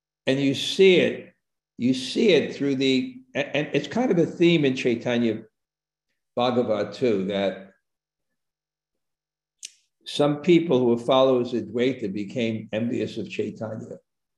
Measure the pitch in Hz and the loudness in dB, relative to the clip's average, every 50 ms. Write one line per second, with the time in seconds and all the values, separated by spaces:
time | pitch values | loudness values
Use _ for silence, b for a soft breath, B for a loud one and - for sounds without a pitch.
0 | _ _ _ _ - 135 135 139 139 139 131 - - - - 196 190 190 180 151 | _ _ _ _ -2 -2 0 0 0 0 0 -2 -4 -2 2 6 6 6 6 6
1 | 120 117 - - - - _ _ _ _ _ _ _ _ _ - 117 131 127 - | 4 2 -2 -4 -12 -18 _ _ _ _ _ _ _ _ _ -2 0 0 0 0
2 | - - - - 233 202 160 143 - - - - 139 139 135 135 135 135 131 127 | -4 -6 -2 2 4 4 4 4 2 0 -6 -4 -2 -2 0 0 2 2 2 0
3 | 131 - - - - _ - 135 143 - - 147 147 - - - - - - 226 | 0 -4 -10 -16 -16 _ -6 -6 -6 -2 -2 -4 -2 0 -2 -4 -2 -2 -4 -2
4 | 254 233 185 170 147 - - - 170 175 170 156 143 131 127 - - 127 113 120 | 0 0 2 2 0 0 2 2 4 4 4 4 2 2 0 0 0 -2 -2 -2
5 | - 123 120 120 120 113 101 107 - - _ _ _ _ _ _ _ _ _ _ | -2 -2 0 0 0 0 -2 -4 -8 -18 _ _ _ _ _ _ _ _ _ _
6 | _ _ _ _ _ _ - 123 123 127 117 123 113 110 107 104 101 - - - | _ _ _ _ _ _ -4 -2 0 0 2 0 0 0 0 -2 -4 -6 -4 -2
7 | 131 120 104 95 95 98 101 98 98 95 - - - - _ _ _ _ _ _ | 0 0 0 0 -2 -2 -2 0 -2 -2 -4 -6 -14 -20 _ _ _ _ _ _
8 | _ _ _ _ _ _ _ _ _ _ _ _ _ _ _ _ _ _ _ _ | _ _ _ _ _ _ _ _ _ _ _ _ _ _ _ _ _ _ _ _
9 | _ _ _ _ _ _ _ _ _ _ _ - - - _ _ _ _ _ _ | _ _ _ _ _ _ _ _ _ _ _ -18 -18 -18 _ _ _ _ _ _
10 | - - - - 147 147 147 147 - 180 170 170 170 - 131 127 127 117 117 117 | -16 -8 -2 0 0 0 0 0 2 4 4 4 4 2 2 2 4 2 2 0
11 | - 143 135 131 135 135 127 123 120 120 123 110 101 95 110 120 120 135 127 - | 2 2 4 4 4 4 4 2 0 -2 -4 -6 -6 -4 -2 -2 -2 -2 -2 -4
12 | 110 98 95 104 101 98 - 127 113 113 110 110 - - 107 110 120 120 - - | -6 -6 -6 -6 -8 -6 -4 -4 -2 -2 -4 -6 -8 -6 -6 -4 -4 -2 -2 -4
13 | 110 - - 113 95 - - - 107 107 - - 113 107 107 117 120 - - - | -4 -6 -6 -8 -10 -8 -6 -6 -6 -6 -6 -10 -10 -10 -10 -12 -12 -14 -16 -18
14 | _ _ _ _ _ _ _ | _ _ _ _ _ _ _